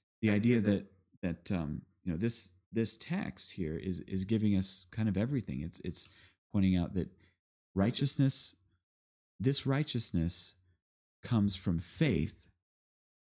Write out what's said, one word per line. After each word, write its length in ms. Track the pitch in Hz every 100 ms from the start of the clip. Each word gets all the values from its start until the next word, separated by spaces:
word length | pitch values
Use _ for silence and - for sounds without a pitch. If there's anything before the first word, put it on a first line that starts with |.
| _ _
the 80 | 110
idea 320 | 104 117 120
that, 240 | 104 98 - _ _ _
that, 300 | 92 82 -
um, 300 | 95 76 73 - _
you 80 | 92
know, 60 | 80
this, 340 | 113 - - - _
this 240 | 113 110 -
text 580 | - 180 - - -
here 220 | - 80 80
is, 260 | - 90
is 220 | - 95
giving 320 | 95 110 107 98
us 300 | 95 - -
kind 180 | - 110
of 80 | 92
everything. 440 | 120 143 - 65
It's, 200 | 82 -
it's 260 | 90 - - - - _ _
pointing 240 | 104 95 92
out 160 | 87
that 160 | - - - _ _ _ _ _ 95
righteousness, 800 | 101 123 143 - 135 - - - _ _ _ _ _ _ _ _
this 260 | 113 143 135
righteousness 920 | 135 151 120 - 87 82 - - - _ _ _ _ _ _
comes 320 | - 117 101 95
from 240 | - 85
faith 680 | - - 160 85 76 - - _ _ _ _ _ _ _ _